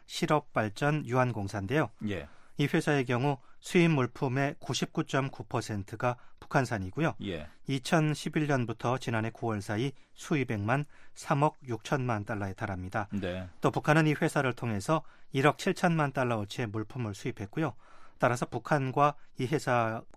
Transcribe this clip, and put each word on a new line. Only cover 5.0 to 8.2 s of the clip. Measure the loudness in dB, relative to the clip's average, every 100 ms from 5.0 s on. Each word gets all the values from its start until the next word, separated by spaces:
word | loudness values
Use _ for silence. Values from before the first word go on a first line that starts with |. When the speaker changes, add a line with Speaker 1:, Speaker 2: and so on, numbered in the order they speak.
| 0 0 0 -6
Speaker 1:
퍼센트가 | -4 -4 -2 -6 -6 -2 -2 -2 -10 -18
북한산이고요. | 0 2 2 -2 -4 -2 -2 -2
Speaker 2:
예. | -6 -6 -8 -12 -6
Speaker 1:
이천십일 | -4 2 2 4 0